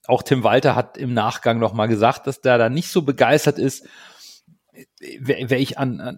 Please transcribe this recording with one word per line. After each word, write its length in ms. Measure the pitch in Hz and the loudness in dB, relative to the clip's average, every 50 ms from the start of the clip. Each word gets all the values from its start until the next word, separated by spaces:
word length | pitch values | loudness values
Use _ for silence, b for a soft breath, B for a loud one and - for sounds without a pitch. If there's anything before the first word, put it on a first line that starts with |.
| _ - | _ 0
Auch 160 | 127 123 - | 0 0 2
Tim 200 | - 139 127 107 | 0 0 2 4
Walter 320 | 110 107 135 - 143 120 | 4 4 4 4 2 2
hat 220 | 123 123 - - - | 0 -2 -4 -8 -8
im 160 | 139 127 123 | -6 -4 -2
Nachgang 460 | 113 104 113 120 - - 117 113 117 | 0 0 -2 -4 -2 -2 -2 0 0
nochmal 280 | 113 110 101 113 107 117 | 0 -2 0 -2 0 0
gesagt, 380 | 113 104 107 120 135 - - | 2 2 2 2 2 0 -4
dass 160 | 139 135 - | -8 -8 -2
der 160 | - 127 123 120 | 0 2 4 4
da 120 | 117 113 | 2 2
nicht 200 | 123 160 175 - | 0 -2 -4 -2
so 140 | - 185 156 | -2 -2 0
begeistert 560 | 131 135 - 127 120 139 151 - 151 147 - | 0 0 2 2 4 4 4 2 0 0 0
ist. 280 | 110 135 - - B B B B B B B B B B B B B _ _ _ _ _ _ - - _ _ _ | -2 -4 -4 -6 B B B B B B B B B B B B B _ _ _ _ _ _ -20 -20 _ _ _
Wär, 520 | - - - - 135 117 143 - 131 117 | -16 -16 -14 -8 -4 -4 -4 -2 -2 -2
wär 80 | 131 131 | 0 0
ich 180 | 139 - - - | 0 -2 -4 -4
an, 400 | 139 131 120 71 90 123 - | -4 -4 -4 -6 -10 -12 -14